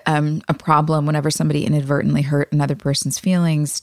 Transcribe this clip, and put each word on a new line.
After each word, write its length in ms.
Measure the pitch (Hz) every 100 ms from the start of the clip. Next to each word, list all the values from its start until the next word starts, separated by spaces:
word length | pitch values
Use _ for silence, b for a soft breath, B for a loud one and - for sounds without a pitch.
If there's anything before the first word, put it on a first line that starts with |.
| -
um, 340 | 151 151 151 -
a 60 |
problem, 500 | 147 - 151 151 156 147
whenever 240 | 151 151
somebody 360 | - 151 147 -
inadvertently 560 | 151 139 143 143 147
hurt 280 | 139 143 143
another 220 | 147 143
person's 440 | 147 147 139 143 -
feelings, 640 | 190 180 170 151 147 -